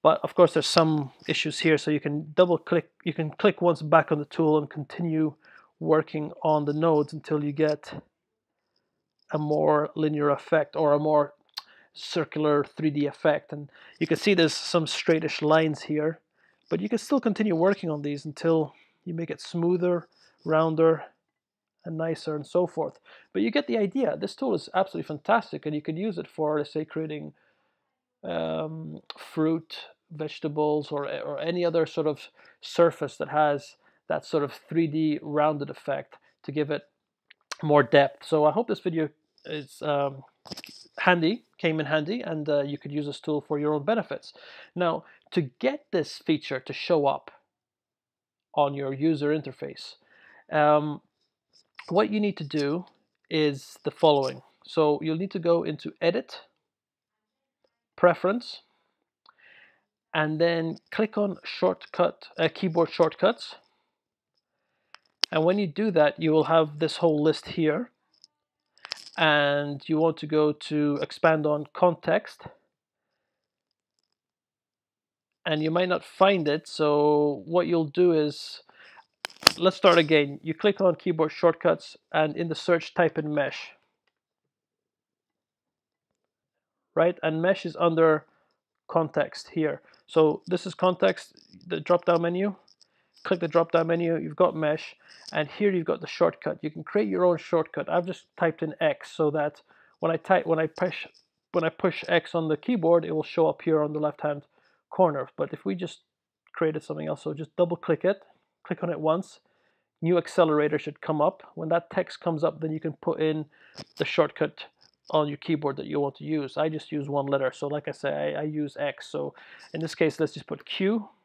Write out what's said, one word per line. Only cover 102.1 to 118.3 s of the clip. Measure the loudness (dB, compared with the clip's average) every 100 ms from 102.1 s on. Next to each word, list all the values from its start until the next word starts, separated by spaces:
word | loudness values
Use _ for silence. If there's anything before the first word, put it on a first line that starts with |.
| 0 2 -4
on | 0
the | -2
keyboard, | 0 2 6 4
it | 4
will | -4
show | -2 2 2
up | 2
here | 0 2
on | 2
the | -2
left-hand | -4 -4 -6 -6 _ _ _ _ _
corner. | 2 2 2 -6 -6
But | -6
if | -4 -6
we |
just | -4 -6 -12 _ _ _ _ _
created | -2 -2 -2
something | -8 -8 -6
else, | -6
so | -8
just | -10 -10 -2
double | 0 0
click | -2 0 0
it, | -2 -8 _ _ _
click | -10 -6
on | -4
it | -2
once, | 0 0 -2 -18 _ _ _ _ _ _
new | 2 2
accelerator | 2 2 4 4 2 0
should | -6 -10
come | -4 0
up. | 0 -2 -18 -12
When | -2
that | -2 0
text | -4 -4 -6
comes | -4 0
up, | -2 -2
then | -8
you | -6
can | -6
put | -4 -4 0
in | -2 -2 -8 _ -20 -20 -20 -6
the | -2
shortcut | 2 0 0 -4 -4 -20 _ _ _ _
on | 0 0
your | -4
keyboard | -4 -2 -2 -6
that | -6
you | -4
want | -4 -6
to |
use. | -6 -6 -4 -2
I | -2
just | -2 -8
use | -8 -4
one | -4 0
letter, | 0 -2
so | -4 -6
like | -6 -8
I |
say, | -6 -6 -4 -4